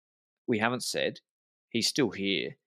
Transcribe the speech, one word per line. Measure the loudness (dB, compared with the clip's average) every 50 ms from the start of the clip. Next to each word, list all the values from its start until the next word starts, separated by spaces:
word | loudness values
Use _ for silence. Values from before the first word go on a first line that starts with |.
| _ _ _ _ _ _ _ _ _ -2
we | 0 2
haven't | 2 2 0 0 -4
said. | -4 -2 0 0 -2 -2 -4 _ _ _ _ _ _ _ _ _ _
He's | -2 0 0 0
still | 2 2 2 2
here. | 2 -2 -2 0 0 0 -2 -4 -8 -12 _